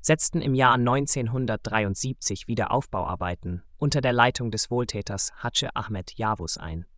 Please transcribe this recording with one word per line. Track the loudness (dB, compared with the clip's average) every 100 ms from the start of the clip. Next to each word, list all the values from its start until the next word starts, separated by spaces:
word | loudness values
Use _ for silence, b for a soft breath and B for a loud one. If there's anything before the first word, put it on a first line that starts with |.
setzten | 4 4 4 2
im | 0
Jahr | 4 6 6
neunzehnhundertdreiundsiebzig | 4 2 2 0 0 -2 -2 -4 -2 0 0 0 -2 -2 -2 -4 -4
Wiederaufbauarbeiten | -2 0 0 -2 -4 -4 -4 -4 -4 -6 -8 -10 -2
unter | 0 2
der | 2
Leitung | 6 4 4 -4
des | -2 -2
Wohltäters | -2 -2 -4 -6 -2 -4 -2
Hadje | -4 -2 -4
Ahmed | -4 -4 -6 -8 -4
Yavuz | -2 -2 -4 -6
ein. | -6 -8 -10